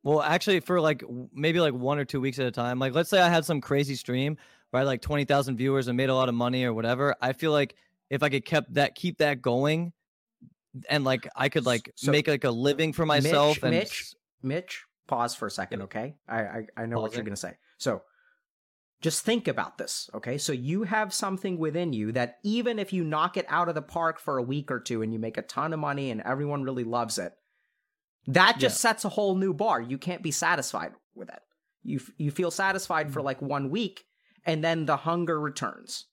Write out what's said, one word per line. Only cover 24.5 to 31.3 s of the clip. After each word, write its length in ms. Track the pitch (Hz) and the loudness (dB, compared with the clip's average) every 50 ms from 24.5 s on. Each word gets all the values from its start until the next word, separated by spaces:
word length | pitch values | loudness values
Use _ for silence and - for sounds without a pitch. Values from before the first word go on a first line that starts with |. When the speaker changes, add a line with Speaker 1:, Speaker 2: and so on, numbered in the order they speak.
| 135 147 143 - | -2 -4 -2 -4
Speaker 2:
or 100 | 135 120 | -4 -4
two 220 | 120 - 123 113 110 | -4 -4 -2 -2 -2
and 100 | 110 113 | -2 -2
you 60 | 110 | -4
make 180 | 110 113 113 | -4 -4 -4
a 60 | - 104 | -6 -8
ton 300 | - - - 143 160 165 | -6 -4 -4 -2 -2 -2
of 40 | 156 | -4
money 320 | 151 147 143 139 139 135 | -4 -4 -4 -4 -4 -4
and 100 | 113 107 - | -4 -4 -2
everyone 400 | - 127 135 147 143 143 143 135 | -4 -2 -2 -2 -2 -2 -2 -4
really 200 | 131 135 127 120 | -4 -2 -4 -4
loves 340 | 113 117 120 117 110 - - | -2 0 -2 -2 -2 -2 -6
it, 140 | 90 90 - _ _ _ _ _ _ _ _ _ _ _ _ _ _ _ _ _ _ | -6 -6 -8 _ _ _ _ _ _ _ _ _ _ _ _ _ _ _ _ _ _
that 320 | - 135 175 185 208 233 - | 0 6 6 6 6 6 4
just 180 | 262 254 - - - | 2 2 2 2 2
Speaker 1:
Yeah. 60 | 233 | 2
Speaker 2:
sets 140 | 220 220 - | 2 2 -2
a 20 | 202 | -2
whole 260 | - - 208 196 185 | 0 2 2 2 2
new 180 | 185 190 190 175 | 2 2 0 0
bar. 260 | 147 208 226 156 123 | 0 2 2 2 0
You 160 | 117 120 135 | 0 -4 -6
can't 260 | 131 - 170 147 - - | -6 -4 -6 -6 -4 -4
be 100 | 165 - | -4 -4
satisfied 600 | - - 165 175 151 131 - - - 80 85 - - _ _ _ | 0 2 2 2 2 0 -4 -4 -6 -6 -6 -10 -16 _ _ _
with 140 | - 98 - | -18 -16 -16